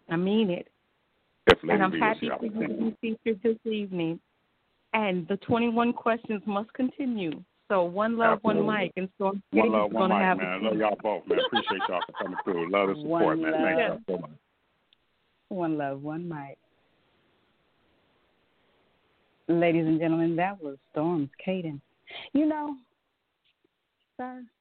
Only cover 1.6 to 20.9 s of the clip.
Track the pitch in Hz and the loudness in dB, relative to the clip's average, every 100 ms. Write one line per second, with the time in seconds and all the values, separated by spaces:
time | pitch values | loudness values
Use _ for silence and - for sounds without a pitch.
1.6 | 80 85 92 82 - - - - 233 214 | 6 2 4 2 0 0 -4 -4 -4 -4
2.6 | 208 220 226 - 226 220 233 202 233 220 | -4 -2 -4 -4 -6 -4 -4 0 0 0
3.6 | 226 214 202 180 165 170 - _ _ _ | -2 -4 -4 -2 -2 -4 -10 _ _ _
4.6 | _ _ _ 220 208 185 160 196 - 233 | _ _ _ -2 0 -2 -2 -6 0 0
5.6 | 233 226 233 240 240 226 - 214 208 202 | 2 2 0 0 -2 -2 -4 -6 -4 -4
6.6 | 220 - 254 - 269 226 175 143 180 _ | -4 -4 -4 -2 -4 -2 -4 -6 -12 _
7.6 | - 196 175 180 214 226 226 214 220 208 | -2 0 2 0 -2 2 2 2 0 2
8.6 | 214 214 180 - 190 - 196 98 - 101 | 2 0 -2 -4 -8 -4 -2 -2 0 2
9.6 | 110 107 104 - 92 101 92 92 92 92 | 4 4 2 2 2 4 4 2 -2 -2
10.6 | 110 107 107 98 110 95 - - 523 415 | -2 0 0 0 -2 -4 0 0 0 -2
11.6 | 415 440 403 - - - 214 - - 87 | -2 -4 -2 -2 -4 -8 -8 -6 -4 -2
12.6 | 82 98 98 98 151 165 165 160 160 160 | 0 2 2 0 -2 0 2 2 0 0
13.6 | 160 160 214 - - 90 76 76 _ _ | 2 2 0 -2 -6 -6 -8 -16 _ _
14.6 | _ _ _ _ _ _ _ _ _ 196 | _ _ _ _ _ _ _ _ _ -4
15.6 | 170 156 139 139 147 156 175 156 139 139 | -2 -2 -2 -4 -6 -8 -8 -8 -12 -16
16.6 | _ _ _ _ _ _ _ _ _ _ | _ _ _ _ _ _ _ _ _ _
17.6 | _ _ _ _ _ _ _ _ _ _ | _ _ _ _ _ _ _ _ _ _
18.6 | _ _ _ _ _ _ _ _ - 170 | _ _ _ _ _ _ _ _ 0 4
19.6 | 170 165 160 160 165 165 165 165 185 202 | 4 4 2 2 2 2 2 2 -2 -4
20.6 | 151 139 _ | -10 -12 _